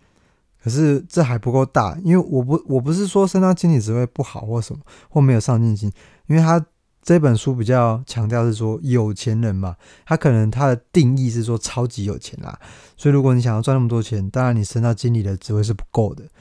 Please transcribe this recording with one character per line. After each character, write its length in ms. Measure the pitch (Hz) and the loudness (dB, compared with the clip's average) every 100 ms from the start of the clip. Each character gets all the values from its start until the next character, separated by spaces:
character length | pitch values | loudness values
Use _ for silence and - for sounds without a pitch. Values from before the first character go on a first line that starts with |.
| _ _ _ _ _ _ | _ _ _ _ _ _
可 60 | 117 | -4
是 340 | 131 156 139 - | 0 2 0 -2
这 160 | 175 | 0
还 140 | 135 120 | 0 0
不 160 | 123 | 0
够 140 | 131 131 | 0 0
大， 320 | 135 101 156 | 0 -2 -2
因 160 | 185 180 | 2 2
为 80 | - | 2
我 120 | 135 | -2
不， 200 | 123 160 - | 0 -2 -2
我 140 | 131 | -2
不 100 | 131 | 0
是 160 | 175 202 | -2 0
说 200 | 196 196 | 0 2
升 160 | 185 | 2
到 100 | 185 | 2
经 180 | 180 170 | 2 2
理 80 | 147 | 2
职 140 | 107 | 0
位 140 | 120 123 | -2 -2
不 160 | - | -4
好 180 | 135 - 110 | -8 -8 -6
或 160 | 117 | -6
什 120 | 110 | -6
么， 60 | 147 - - - | -10 -16 -20 -4
或 100 | 151 | 2
没 140 | 135 | 4
有 60 | 117 | 4
上 200 | 120 113 | 2 2
进 160 | 113 104 | 2 0
心， 160 | 104 - - _ - | -4 -8 -16 _ 0
因 60 | 156 | 2
为 40 | |
他 240 | 160 170 160 _ _ _ | 4 2 -2 _ _ _
这 160 | - 170 | 2 4
本 180 | 143 113 | 4 2
书 160 | - | 0
比 120 | 127 | -2
较 360 | 107 127 117 113 135 | 0 2 2 0 -6
强 220 | 120 107 | -6 -2
调 160 | 117 | 0
是 100 | 117 | 0
说 240 | 107 110 113 | -2 -4 -4
有 320 | 143 123 107 | -2 0 0
钱 280 | 98 120 110 | -4 -2 -2
人 120 | 113 | 0
嘛， 220 | 95 95 82 _ - - | -2 -4 -8 _ -14 -4
他 100 | 160 | 0
可 140 | 151 | 2
能 180 | 113 110 | 2 2
他 200 | 120 139 | 0 0
的 80 | 120 _ | -2 _
定 260 | 175 123 135 | 2 4 2
义 100 | 127 | -2
是 140 | 117 | -4
说 160 | 113 117 | -4 -4
超 260 | - - | -6 -6
级 200 | 123 - | -6 -4
有 120 | 101 76 | -8 -8
钱 220 | - - | -12 -16
啦， 160 | - - - - - - | -16 -16 -20 -20 -20 -4
所 140 | 147 | 0
以 20 | |
如 80 | 143 | 2
果 140 | 131 | 4
你 60 | 123 | 2
想 160 | 120 110 | 2 0
要 40 | |
赚 160 | 117 135 | 0 0
那 40 | |
么 80 | 117 | 0
多 120 | 117 | -2
钱， 300 | 107 107 95 | -4 -4 -4
当 140 | 123 | -2
然 100 | 127 | 0
你 80 | 117 | 0
升 180 | 101 113 | -2 -2
到 140 | 117 | -2
经 180 | 113 120 | 0 0
理 80 | 117 | 0
的 160 | 98 95 | -2 -6
职 160 | - | -4
位 80 | 107 | -2
是 140 | 107 | -2
不 80 | - - | -4 -6
够 240 | - 104 | -2 -2
的， 80 | - - _ | -4 -18 _